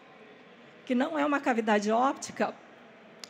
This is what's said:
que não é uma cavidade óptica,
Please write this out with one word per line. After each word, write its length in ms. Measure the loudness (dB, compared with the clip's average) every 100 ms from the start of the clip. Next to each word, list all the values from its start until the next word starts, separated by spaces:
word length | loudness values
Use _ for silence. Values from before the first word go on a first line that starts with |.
| -20 -20 -20 -20 -20 -20 -20 -14
que 100 | -4
não 240 | -2 0 0
é 60 |
uma 160 | 0 0
cavidade 500 | 0 0 2 2 2
óptica, 640 | 2 2 0 -8 -4 -4 -4 -20 -20 -20 -20 -20 -20